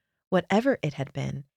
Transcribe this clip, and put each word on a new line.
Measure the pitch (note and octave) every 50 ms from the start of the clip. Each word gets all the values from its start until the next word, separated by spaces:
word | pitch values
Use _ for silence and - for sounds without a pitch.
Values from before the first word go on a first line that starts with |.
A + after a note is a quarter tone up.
| _ _ _ _ _ -
whatever | - F3+ E3+ - F#3+ G#3 A#3+ C#4 B3 -
it | - D3+ C#3
had | - C#3 C3+ -
been, | C#3 C3+ C3+ C#3 C#3 C#3 _ _